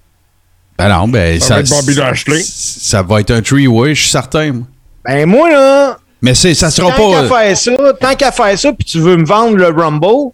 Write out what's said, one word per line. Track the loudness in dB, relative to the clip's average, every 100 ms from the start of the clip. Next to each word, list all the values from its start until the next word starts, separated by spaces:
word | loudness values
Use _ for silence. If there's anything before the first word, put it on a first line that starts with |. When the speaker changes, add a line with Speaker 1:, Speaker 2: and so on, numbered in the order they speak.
| _ _ _ _ _ _ _ -4
Speaker 1:
Ben | -2
non, | 0 0
ben | 0 0 -2
Speaker 2:
Ça | 0
Speaker 1:
ça, |
Speaker 2:
va | 0
être | 0
Bobby | -2 0
Lashley. | -2 -2 -4 -4 -4
Speaker 1:
ça | -4 -10 -12 -10 -4 -2
va | 0 -2
être | 0
un | -2
three-way, | 0 2 2 2 0
je | 0
suis | -2
certain, | -2 -2 -4 -4
moi. | -6 -10 _ _ _
Speaker 3:
Ben | -4 0
moi, | 2 4 4
là, | 4 4 4 0 -4 _ -4
Speaker 1:
Mais | 0
c'est, | 2 0
ça | 0 -2
sera | 0 0
Speaker 3:
tant | 2
Speaker 1:
pas, | 2
Speaker 3:
qu'à | 2
Speaker 1:
euh, | 2
Speaker 3:
faire | 2 0 0
ça, | -2 0 0 0
tant | -2
qu'à | 0 -2
faire | 0 0 0
ça, | -2
puis | -4
tu | -6 0
veux | 2 2
me |
vendre | 2 2 2 2
le | 0
Rumble, | 0 -2 0 0 0 -2